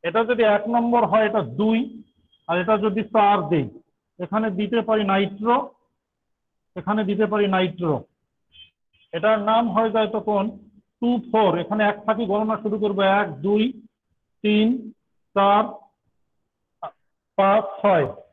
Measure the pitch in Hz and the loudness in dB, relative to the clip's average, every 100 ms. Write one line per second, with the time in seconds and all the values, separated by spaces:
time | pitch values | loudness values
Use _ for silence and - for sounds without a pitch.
0 | 170 190 226 240 220 208 208 240 233 240 | -2 -2 0 2 4 2 2 0 2 2
1 | 202 214 214 214 131 127 214 226 262 - | 2 2 2 0 -4 -2 0 0 -2 -10
2 | - _ _ _ - 170 180 214 214 202 | -20 _ _ _ -4 -4 0 0 0 -2
3 | - 226 202 202 151 160 120 - _ _ | -2 2 4 2 0 -2 -2 -10 _ _
4 | _ _ 180 214 220 185 208 233 220 220 | _ _ -6 -4 -2 -4 -2 -2 0 0
5 | 202 196 202 196 214 247 277 _ _ _ | 2 0 -2 -4 0 0 -2 _ _ _
6 | _ _ _ _ _ _ _ 180 180 214 | _ _ _ _ _ _ _ -12 -4 -2
7 | 196 202 214 208 202 185 185 - 170 135 | -2 -2 0 0 0 0 -2 -4 -4 -4
8 | - _ _ _ _ _ - _ _ _ | -6 _ _ _ _ _ -20 _ _ _
9 | _ 170 208 220 208 226 240 190 226 220 | _ -4 0 0 2 0 0 0 0 0
10 | 214 214 208 202 208 - - _ _ _ | -2 -4 -2 -2 -2 -8 -20 _ _ _
11 | 240 247 - 220 202 170 175 208 208 208 | -2 -2 0 2 2 0 -2 0 0 0
12 | - 220 214 202 220 214 220 208 208 196 | -4 -2 0 -2 0 -4 -4 -2 -2 0
13 | 196 196 196 139 170 208 233 - - _ | 2 2 0 -4 0 0 0 -4 -20 _
14 | _ _ _ _ 208 208 220 254 220 - | _ _ _ _ 0 2 2 0 -6 -20
15 | _ _ _ 202 196 202 226 - _ _ | _ _ _ 0 4 4 2 -6 _ _
16 | _ _ _ _ _ _ _ _ 160 _ | _ _ _ _ _ _ _ _ -16 _
17 | _ _ _ - 196 208 214 - - 175 | _ _ _ 0 2 2 0 -2 2 2
18 | 139 - - | 0 -6 -20